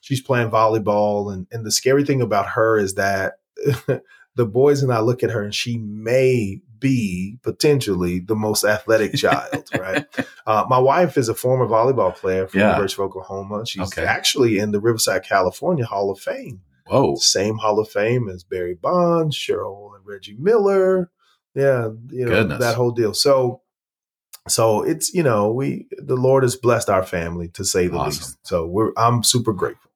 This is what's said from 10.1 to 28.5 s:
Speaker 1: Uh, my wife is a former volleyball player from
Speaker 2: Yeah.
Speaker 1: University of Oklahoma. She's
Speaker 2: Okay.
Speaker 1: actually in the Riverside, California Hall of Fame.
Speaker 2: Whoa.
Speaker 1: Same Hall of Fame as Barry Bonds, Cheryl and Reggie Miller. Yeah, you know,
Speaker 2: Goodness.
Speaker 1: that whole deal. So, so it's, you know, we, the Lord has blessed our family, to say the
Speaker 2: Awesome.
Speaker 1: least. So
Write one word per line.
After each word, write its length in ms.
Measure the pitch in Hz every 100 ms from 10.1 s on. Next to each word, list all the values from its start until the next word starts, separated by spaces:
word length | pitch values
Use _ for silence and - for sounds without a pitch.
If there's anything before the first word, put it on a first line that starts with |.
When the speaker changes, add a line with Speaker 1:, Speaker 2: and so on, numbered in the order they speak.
| - - - -
Speaker 1:
Uh, 180 | 107 98
my 80 | 127
wife 400 | 131 151 180 143
is 100 | 113
a 60 |
former 320 | 107 127 131 117
volleyball 480 | 113 123 127 95 -
player 320 | 98 92 95
from 120 | 95
Speaker 2:
Yeah. 80 | 104
Speaker 1:
University 320 | 80 98 -
of 60 | 98
Oklahoma. 560 | 92 - 98 98 104 120
She's 160 | 95 90
Speaker 2:
Okay. 180 | 87 87
Speaker 1:
actually 540 | 117 - - 120 101
in 120 | 107
the 80 | 104
Riverside, 440 | 110 113 - 95
California 640 | - 98 92 - 151 170 113
Hall 260 | 98 98
of 80 | 95
Fame. 420 | - 262 226 101 _ _ -
Speaker 2:
Whoa. 300 | 131 135 -
Speaker 1:
Same 420 | - 101 101 110
Hall 220 | 107 107
of 100 | 107
Fame 400 | 104 107 123 110
as 140 | 90
Barry 320 | - 92 90 90
Bonds, 600 | 135 175 175 170 160 135
Cheryl 580 | - 87 101 101 104 101
and 100 | 98
Reggie 320 | 101 101 104
Miller. 680 | 165 233 196 196 185 190 175 _ _ _ _ 139
Yeah, 340 | 139 127 113 110 120
you 140 | 127 123
know, 60 |
Speaker 2:
Goodness. 280 | 104 104 -
Speaker 1:
that 140 | 120 117
whole 160 | 120
deal. 220 | 117 110 101
So, 460 | 147 135 127 120 _ _ _ _ _ _ _ - -
so 360 | - 113 107
it's, 300 | - 160 -
you 100 | 185
know, 280 | 151 107 104
we, 360 | 120 139 127 - -
the 180 | 143 127
Lord 280 | 127 135
has 120 | 127 -
blessed 340 | 117 113 98
our 120 | 95
family, 460 | 90 90 85 87 85
to 160 | - 90
say 220 | 95 90
the 100 | 85
Speaker 2:
Awesome. 100 | 73 71
Speaker 1:
least. 160 | - -
So 180 | -